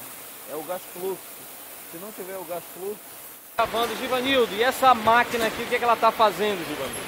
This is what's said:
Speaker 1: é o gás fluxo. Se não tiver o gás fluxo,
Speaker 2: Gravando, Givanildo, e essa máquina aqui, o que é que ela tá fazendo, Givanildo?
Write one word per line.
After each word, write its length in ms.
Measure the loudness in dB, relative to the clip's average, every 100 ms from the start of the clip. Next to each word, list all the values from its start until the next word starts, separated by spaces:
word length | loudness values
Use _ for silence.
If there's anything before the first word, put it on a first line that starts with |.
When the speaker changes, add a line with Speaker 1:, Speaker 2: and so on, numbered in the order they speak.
| -12 -16 -16 -16 -12
Speaker 1:
é 40 | -10
o 80 |
gás 180 | -8 -8 -10
fluxo. 480 | -8 -6 -6 -10 -16 -16 -18 -16 -16 -16
Se 60 | -14
não 120 | -14
tiver 260 | -12 -12 -12
o 60 |
gás 200 | -10 -10 -12
fluxo, 260 | -10 -10 -10 -14 -18 -18 -18 -6 -2
Speaker 2:
Gravando, 340 | 0 0 -2 -2
Givanildo, 580 | -2 0 4 4 4 2
e 80 |
essa 300 | 2 6 6
máquina 540 | 6 6 6 4 0 -2
aqui, 160 | -2
o 20 | -2
que 100 | 0
é 20 |
que 60 |
ela 140 | 2 4
tá 160 | 4
fazendo, 520 | 6 4 4 0 0 -4
Givanildo? 360 | -6 -6 -8